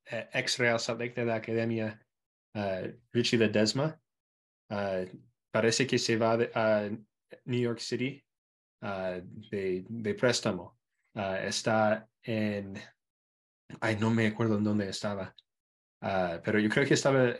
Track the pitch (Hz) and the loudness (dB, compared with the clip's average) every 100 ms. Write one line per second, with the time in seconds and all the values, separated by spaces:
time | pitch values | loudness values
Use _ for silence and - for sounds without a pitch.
0 | - 117 - 139 127 - 120 117 - 117 | -12 -10 -6 -4 -2 0 2 2 0 -4
1 | 120 123 117 113 110 113 113 113 110 110 | -6 -2 -2 -2 -2 -2 0 -2 -4 -8
2 | _ _ _ _ _ 110 101 92 - - | _ _ _ _ _ -6 -4 -4 -6 -12
3 | _ 120 120 120 107 104 107 131 156 160 | _ 0 2 4 4 4 2 2 -2 -4
4 | _ _ _ _ _ _ _ 101 101 95 | _ _ _ _ _ _ _ -6 -2 -4
5 | 92 - - _ _ 113 113 - 127 123 | -6 -10 -20 _ _ 2 2 2 2 2
6 | - 113 113 113 117 120 110 107 104 113 | 2 2 4 4 2 2 4 4 2 -6
7 | - _ _ - - 123 120 117 - 120 | -10 _ _ -16 -4 0 0 -2 -4 -4
8 | 127 139 _ _ _ _ _ _ 104 98 | -4 -6 _ _ _ _ _ _ -8 -4
9 | 92 90 92 110 104 104 95 92 92 113 | -4 -6 -8 -14 -8 -4 -2 -2 -4 -6
10 | 107 101 127 120 113 92 87 - _ _ | -4 2 2 2 0 -2 -6 -18 _ _
11 | _ 110 98 95 104 98 - 110 107 107 | _ -6 -4 -2 -4 -2 0 4 4 2
12 | - _ - 110 107 101 98 98 - _ | -4 _ -6 -2 -2 -2 -6 -10 -14 _
13 | _ _ _ _ _ _ - - 110 107 | _ _ _ _ _ _ -20 -6 -2 0
14 | 113 117 110 107 113 104 107 104 98 - | 2 4 2 2 0 2 2 0 -2 -4
15 | 107 98 92 - _ _ _ _ _ _ | -6 -6 -8 -14 _ _ _ _ _ _
16 | 107 98 90 85 - 107 107 143 139 147 | -4 0 0 -2 0 2 2 2 2 2
17 | 143 135 123 117 | 4 4 4 2